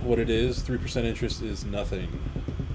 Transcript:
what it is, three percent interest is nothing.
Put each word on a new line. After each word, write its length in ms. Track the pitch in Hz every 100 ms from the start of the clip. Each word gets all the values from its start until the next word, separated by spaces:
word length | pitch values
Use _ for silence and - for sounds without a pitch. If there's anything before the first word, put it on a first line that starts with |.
what 140 | 123 117
it 100 | 117
is, 320 | 113 123 120
three 160 | - 123
percent 280 | - 127 117
interest 340 | 110 113 -
is 240 | 110 98 101
nothing. 540 | 101 98 98 87 - - - - - -